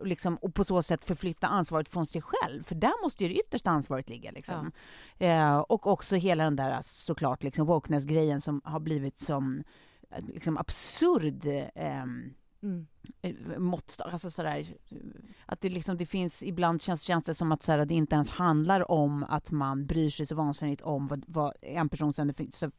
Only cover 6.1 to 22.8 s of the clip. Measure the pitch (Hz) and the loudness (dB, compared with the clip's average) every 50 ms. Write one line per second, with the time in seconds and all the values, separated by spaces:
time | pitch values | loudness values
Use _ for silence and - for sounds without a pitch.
6.1 | 202 185 170 190 175 156 160 156 147 135 135 131 135 127 - - - - - - | 0 2 4 4 4 6 4 4 4 2 0 0 -2 -2 -6 -8 -14 -10 -6 -4
7.1 | 160 - 160 135 127 - - 139 - - 156 151 175 156 - - 156 147 135 143 | -2 0 0 0 0 0 -2 -2 0 2 4 4 4 4 4 2 0 0 2 2
8.1 | 156 160 156 151 143 139 - - 147 143 - 170 151 156 156 156 156 147 139 139 | 4 4 4 4 2 0 -2 -2 -4 -4 -4 -4 -6 -4 -2 -2 -2 -2 -2 -4
9.1 | - - - - 151 139 135 135 131 139 151 - - - - - _ _ - _ | -6 -8 -4 -4 -2 0 0 -2 -2 -4 -8 -12 -16 -20 -20 -20 _ _ -20 _
10.1 | - - - - - - - 170 156 - 151 - - - - - - - 311 349 | -12 -12 -12 -10 -12 -6 -2 -2 -2 -2 -2 -4 -6 -8 -8 -10 -2 2 4 6
11.1 | 359 233 160 156 135 127 - 147 139 139 135 - - - 165 147 139 135 131 127 | 6 4 4 0 -2 -2 -2 -2 -2 -2 -4 -6 -8 -6 -6 -4 -4 -4 -6 -8
12.1 | 120 123 123 131 131 - _ _ _ _ - 208 185 175 160 - _ _ - - | -8 -10 -10 -12 -16 -18 _ _ _ _ -8 -6 -6 -6 -8 -12 _ _ -20 -20
13.1 | - _ - 180 - - - - - - 185 180 180 - - - - - - - | -14 _ -8 -8 -8 -8 -10 -8 -4 -2 0 0 0 -2 -6 -10 -12 -10 -8 -8
14.1 | 170 170 - 175 156 - 165 156 147 147 147 165 - - - - - - - - | -8 -8 -8 -8 -6 -4 -4 -4 -4 -4 -6 -8 -14 -18 -20 -18 -16 -16 -14 -16
15.1 | - - - - - - - - - - - 190 180 180 160 - 185 170 175 160 | -16 -18 -20 -20 -20 -20 -10 -10 -8 -4 -4 -4 -4 -2 -2 -2 -2 -2 -2 -2
16.1 | - 190 180 170 - - - - 180 170 175 170 165 160 - - 175 156 - - | -2 -2 -2 -2 -4 -6 -8 -6 -2 2 2 2 2 0 0 -2 -4 -2 0 0
17.1 | 175 165 147 - 160 - 175 160 196 - - - 160 147 147 147 165 165 156 143 | 0 0 0 -2 -2 0 2 2 2 2 2 2 4 4 4 2 2 2 4 4
18.1 | 160 151 143 127 - - 180 175 156 151 156 170 196 190 180 - 175 156 147 143 | 4 2 2 2 0 0 2 4 4 4 6 4 4 4 4 4 4 4 4 2
19.1 | 147 147 139 - - 151 - - 165 151 139 135 135 135 143 135 160 160 160 151 | 2 0 -2 -2 -2 -2 -2 -2 -2 -2 0 0 -2 -2 -2 0 2 2 2 2
20.1 | 143 - 151 - 160 151 156 147 143 - 156 147 143 - - 160 151 139 143 135 | 0 -2 -4 -4 -2 0 0 0 0 0 -2 -4 -4 -4 -2 -2 -2 -2 -2 -4
21.1 | 147 139 - - 156 160 147 143 - - - 69 143 170 160 147 - - 151 151 | -6 -8 -8 -4 -2 0 0 0 -2 -6 -10 -6 -2 -2 0 0 0 0 0 0
22.1 | 143 - 147 143 135 - - - - - - 147 - _ | 2 2 0 -2 -2 -2 -6 -8 -6 -6 -6 -6 -6 _